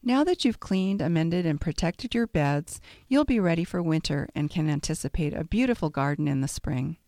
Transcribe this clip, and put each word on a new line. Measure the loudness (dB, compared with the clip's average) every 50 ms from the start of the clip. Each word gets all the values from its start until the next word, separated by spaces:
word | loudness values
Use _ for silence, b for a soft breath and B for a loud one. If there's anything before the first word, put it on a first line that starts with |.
Now | 0 2 2 4 4
that | 4 2 2 2
you've | 0 0 0
cleaned, | -4 -2 0 0 2 0 0 0
amended, | 0 2 2 2 2 2 2 2 2
and | 0 0 0
protected | -2 -4 -2 0 0 -2 -2 -4 -8 -4 0
your | 0 -2
beds, | 0 0 0 2 2 2 0 -2 -6 -14 -16 B B B B B
you'll | B 2 2 4
be | 4 2 2
ready | 4 2 2 2 -2
for | -2 -2 -2
winter | 0 2 0 0 0 -2 -4 -2 -4 -4 -4
and | -4 -4 -2
can | 0 0 0 0
anticipate | 0 -2 -2 -4 -4 -4 -4 -4 -2 -2 -2 -2 -2
a | -4 -6
beautiful | -2 0 0 2 2 0 0 -2 -4
garden | -2 0 0 0 0 0 0
in | 0 0 0
the | -2
spring. | -4 -6 -6 -6 -4 -4 -4 -4 -6 -8 _ _